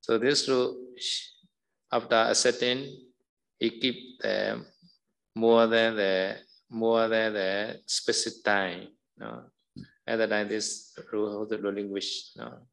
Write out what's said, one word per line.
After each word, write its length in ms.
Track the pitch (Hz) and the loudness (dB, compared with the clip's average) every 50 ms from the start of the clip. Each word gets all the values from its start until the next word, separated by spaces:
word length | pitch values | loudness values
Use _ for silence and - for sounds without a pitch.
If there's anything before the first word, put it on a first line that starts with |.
So 180 | - - 117 113 | 0 2 2 4
this 300 | 113 131 147 135 - - | 4 4 2 2 2 2
rule, 280 | 131 127 127 127 - - - - - - - - - - - - - _ _ _ _ _ _ _ _ _ _ _ | 2 2 2 0 -2 -6 -14 -16 -14 -10 -6 -6 -6 -6 -8 -12 -20 _ _ _ _ _ _ _ _ _ _ _
after 380 | - 120 120 - 120 113 113 117 | -4 -4 0 4 4 4 6 4
accepting, 560 | 110 - - 127 120 - 123 123 123 131 139 139 - - - _ _ _ _ _ _ _ _ _ _ _ | 4 4 4 2 2 2 0 0 0 0 -4 -10 -14 -16 -20 _ _ _ _ _ _ _ _ _ _ _
he 120 | - 113 - - | -2 -2 0 0
keep 400 | - 131 120 - - - - _ | -2 -2 -2 -4 -10 -18 -12 _
the 440 | - 107 101 101 101 104 107 120 - - _ _ _ _ _ _ _ _ _ _ _ _ _ | -4 -2 0 0 0 -2 -4 -6 -8 -14 _ _ _ _ _ _ _ _ _ _ _ _ _
more 320 | 110 113 113 117 117 117 | 2 4 6 8 8 6
than 300 | 113 113 113 113 113 113 | 6 4 4 4 4 2
the, 400 | 107 101 95 95 92 95 98 110 - - _ _ _ _ _ | 2 2 2 2 2 0 0 -4 -8 -14 _ _ _ _ _
more 380 | - 113 113 113 113 113 113 110 | -6 -2 2 2 4 4 4 2
than 240 | 113 110 110 110 | 2 2 0 0
the 480 | 107 104 95 95 98 101 104 113 131 - _ | 0 -2 -2 -2 -2 -2 -4 -6 -8 -12 _
specific 580 | - - - - - - - - 113 - - - | -6 -6 -4 -2 -2 -2 -2 -2 -4 -6 -4 0
time. 440 | 107 104 98 98 90 87 90 101 101 _ _ _ _ _ | 0 2 2 0 -2 -4 -8 -12 -16 _ _ _ _ _
No? 340 | _ 113 110 113 - - - _ _ _ _ _ - - _ _ _ _ | _ -14 -12 -12 -14 -16 -20 _ _ _ _ _ -20 -20 _ _ _ _
At 120 | - 113 113 | -4 0 0
the 80 | 113 | 2
time, 220 | 107 107 104 104 104 | 2 2 0 0 -2
this 440 | 110 110 104 - - - - - - - - - | -2 -4 -4 -4 -8 -10 -14 -20 -20 -20 -16 -8
rule 200 | - 107 104 104 | -4 -4 -2 -2
holds 180 | 104 104 107 107 | -4 -6 -4 -4
the 80 | 110 98 | -6 -4
ruling 320 | 95 101 101 101 101 101 | -2 -4 -4 -4 -6 -4
wish. 460 | 98 98 95 - - - - - - | -6 -6 -6 -6 -8 -10 -12 -14 -16
No? 320 | - - - - - - _ | -14 -14 -14 -14 -18 -20 _